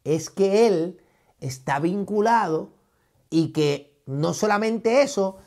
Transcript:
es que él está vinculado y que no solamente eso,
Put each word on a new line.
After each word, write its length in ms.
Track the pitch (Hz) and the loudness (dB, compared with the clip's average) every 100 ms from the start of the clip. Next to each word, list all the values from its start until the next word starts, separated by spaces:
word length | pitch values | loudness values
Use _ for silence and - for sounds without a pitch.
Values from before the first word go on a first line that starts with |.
es 260 | - 160 160 | -4 -4 -4
que 380 | - 196 202 226 | -2 2 4 4
él 340 | 175 170 - _ _ _ _ | 2 -2 -8 _ _ _ _
está 420 | 135 - - 139 | -12 -10 -4 -2
vinculado 920 | 165 196 196 208 214 233 190 156 104 _ _ _ _ _ - | -2 -2 -4 0 2 2 0 -4 -6 _ _ _ _ _ -4
y 240 | 160 156 | 0 0
que 500 | 156 147 143 - _ - | 0 0 -2 -8 _ -10
no 260 | 139 160 | -4 -2
solamente 720 | 165 214 208 220 226 226 247 | 0 0 0 0 -2 0 2
eso, 340 | 277 - 190 196 | 2 0 -4 -4